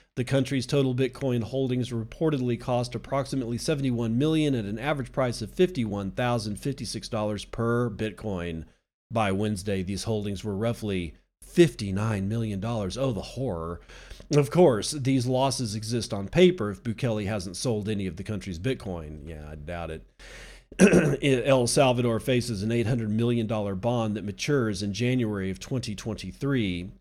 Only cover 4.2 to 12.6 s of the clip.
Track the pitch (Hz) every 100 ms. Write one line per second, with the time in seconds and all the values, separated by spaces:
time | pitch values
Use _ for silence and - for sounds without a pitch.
4.2 | 156 160 151 127 101 110 139 143 123 -
5.2 | 127 117 104 - 180 160 110 101 95 110
6.2 | 123 120 107 98 143 131 113 110 - 110
7.2 | 107 101 - - 117 120 120 - 110 -
8.2 | 107 90 87 80 78 _ _ _ - 113
9.2 | 104 95 107 101 101 98 92 95 - 110
10.2 | 104 95 107 98 117 113 107 95 82 -
11.2 | _ _ - - 170 - 101 95 110 104
12.2 | 98 117 110 98